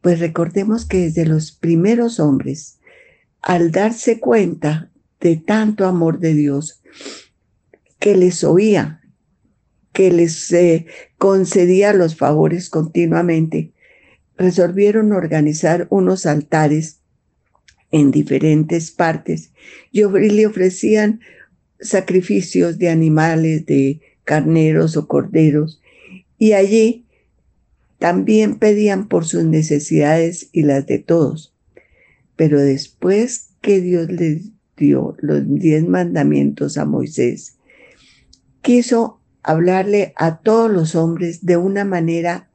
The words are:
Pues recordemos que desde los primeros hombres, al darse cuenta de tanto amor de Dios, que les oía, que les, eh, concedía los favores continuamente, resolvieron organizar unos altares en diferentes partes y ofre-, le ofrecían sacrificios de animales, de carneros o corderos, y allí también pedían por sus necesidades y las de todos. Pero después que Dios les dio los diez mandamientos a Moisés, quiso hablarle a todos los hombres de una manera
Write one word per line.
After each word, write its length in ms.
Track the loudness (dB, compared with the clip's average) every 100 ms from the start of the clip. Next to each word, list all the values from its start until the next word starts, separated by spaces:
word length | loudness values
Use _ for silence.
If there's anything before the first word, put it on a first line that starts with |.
Pues 180 | 0 0
recordemos 680 | -2 -4 -4 -4 -4 -4 -2
que 120 | -2
desde 260 | -2 -2
los 280 | 0 -2 -4
primeros 680 | _ -2 0 2 0 -2 -2
hombres, 600 | 0 0 -4 -10 -14 _ _ _ _ _ _ _
al 300 | -4 0 0
darse 480 | 0 -2 -2 -2 -2
cuenta 720 | 0 0 0 -2 -4 -4 -8 _ _ _
de 160 | -2 0
tanto 500 | 0 0 0 -2 -2
amor 320 | 0 -2 -2
de 160 | 0
Dios, 480 | 0 0 -2 -8 _ _ -20 -20 -20 _ _ _ _ _ _ _ _
que 160 | 0 4
les 260 | 2 0
oía, 580 | 2 2 4 2 -2 -10 _ _ _ _ _ _ _ _ _
que 180 | 0 2
les, 400 | 4 0 -2 -2
eh, 340 | 2 4 2 -2 -20 -20 _
concedía 760 | 0 2 2 2 4 4 4
los 240 | 2 0 0
favores 520 | 0 2 0 -2 -6
continuamente, 1040 | -6 -4 -2 0 0 0 0 -2 -4 -8 _ _ _ _ _ _ -2
resolvieron 760 | 0 2 0 2 2 2 2
organizar 760 | 0 0 0 0 0 0 -2 0
unos 360 | 0 0 0 -2
altares 720 | -2 -2 0 2 0 -4 _ _ _ _ _ _ _ _ _ _
en 180 | 2 4
diferentes 800 | 2 0 0 2 2 0 -4 -6
partes 640 | -2 -2 -2 -6 -8 -10 _ -20 -20 _
y 100 | 0
ofre-, 300 | 2 2 2
le 140 | 2 2
ofrecían 760 | 2 -2 0 0 2 2 -2 -8 -20 -20 _ _ _
sacrificios 920 | -4 -4 0 -2 0 -2 -2 0 0 0
de 100 | 0
animales, 800 | 2 2 2 2 0 0 -2 -2
de 340 | 0 0 -4 _ _
carneros 720 | -4 -2 0 2 2 2 0 -2
o 100 | -2
corderos, 760 | -4 0 2 2 2 -4 -10 _ _ -20 -20 _ _
y 140 | 2
allí 540 | 4 4 4 2 0 _ _ _ _ _ _ _ _ _ _
también 600 | -2 -2 0 2 0 0
pedían 480 | 0 2 0 -2 -2
por 200 | -4 -2
sus 180 | -2
necesidades 1040 | 0 0 0 -4 0 0 2 2 0 -6 -8
y 100 | -2
las 240 | 0 0 -2
de 120 | -6
todos. 560 | 0 0 0 -4 -16 _ _ _ _ _ _ _ _ -2
Pero 240 | 0 2
después 880 | 2 -2 -6 _ -2 0 -2 -6 -16 _
que 200 | 0 0
Dios 300 | 0 -2 -2
les 400 | -4 -4 -4 -8 _ _ _
dio 400 | 0 0 -2 -8
los 220 | -4 -4 -2
diez 400 | 0 0 0 0
mandamientos 920 | -2 -2 -2 0 0 -2 -4 -6 -6
a 60 |
Moisés, 760 | -4 -4 -6 -2 -2 -4 -16 _ _ _ _ _ _ _ _ _ _ _
quiso 580 | 2 2 2 0 0 _ _ _
hablarle 720 | -2 0 2 0 0 0 -2 -2
a 240 | -4 -2
todos 300 | 0 2 2
los 240 | 0 0
hombres 500 | 0 -2 -2 -6 -6
de 140 | 0 0
una 260 | 0 -2
manera 640 | -4 -2 -2 -2 -4 -6 _